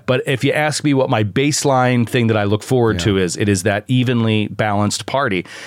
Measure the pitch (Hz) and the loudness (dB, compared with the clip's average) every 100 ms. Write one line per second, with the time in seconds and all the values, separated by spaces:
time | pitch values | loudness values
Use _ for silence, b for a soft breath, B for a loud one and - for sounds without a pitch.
0 | - 127 151 131 135 151 151 - 151 135 | -2 -2 0 -2 0 0 -2 -2 0 0
1 | 131 117 107 131 139 147 147 131 127 123 | 2 0 0 0 0 0 0 2 2 2
2 | 113 127 113 107 101 104 - 131 117 90 | 0 0 2 2 0 -2 0 2 2 2
3 | 104 98 90 - 101 98 101 101 - 127 | 0 2 0 0 0 2 0 -2 0 0
4 | 123 120 113 107 104 107 107 101 104 - | 2 0 0 0 -2 -2 -2 0 -2 -4
5 | - 131 135 92 - B | -4 -2 -2 -2 -6 B